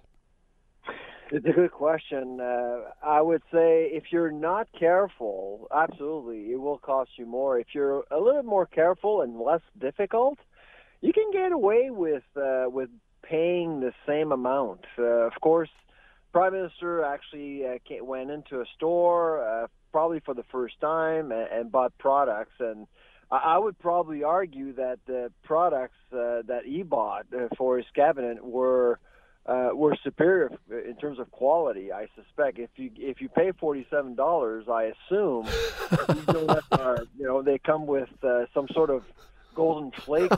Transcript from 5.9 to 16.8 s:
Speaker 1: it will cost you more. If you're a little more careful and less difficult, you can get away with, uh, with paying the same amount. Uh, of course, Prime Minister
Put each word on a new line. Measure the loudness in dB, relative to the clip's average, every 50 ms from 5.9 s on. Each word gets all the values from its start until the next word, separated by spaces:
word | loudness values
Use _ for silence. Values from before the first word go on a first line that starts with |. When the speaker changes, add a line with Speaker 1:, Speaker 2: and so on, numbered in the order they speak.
| -2 -8 -8 -6 -6 -6 -8 -8 -10 -10 -6 -6
Speaker 1:
it | -6 -4
will | -4 -4 -4 -4
cost | -4 -2 0 0 0 -4 -8
you | -14 -12
more. | -8 -4 -2 0 0 0 0
If | -2 -4 -4
you're | -2 0 0 0 -2 -4 -2
a | -2 2
little | 4 4 4 2 0
more | 2 2 2 2
careful | 2 2 4 4 4 4 2 0 0 2 2
and | 0 -2 -4 -4
less | 0 0 0 0 -2 _ _ -6
difficult, | -6 -6 -2 -2 -4 0 2 2 2 2 0 -2 -14 _ _ _ -20 -20 -20 -20 -20 _ _ _
you | -6 0 0
can | 0 0 2
get | 0 0 0 0
away | 0 2 2 4 4 4 2 2
with, | -2 -4 -2 -2 -2 -2 -4 _ _
uh, | -4 -2 0 0 0 0
with | -2 -2 -4 -6 -6 -10 -20 _ _ _ _
paying | -10 -4 -2 0 0 2 0 0 -2 -2 -4 -2
the | -4 -4 -6 -6 -4
same | -2 0 0 0 0
amount. | -2 -2 0 0 0 0 -2 -4 -6 -12 -16 -14 -6
Uh, | -2 0
of | 2 4 4 2 0 -2 0
course, | 2 4 4 4 2 -2 _ _ _ _ _ _ _ _ _ _ _ _
Prime | 2 4 4 4 2
Minister | -2 -6 -6 -8 -8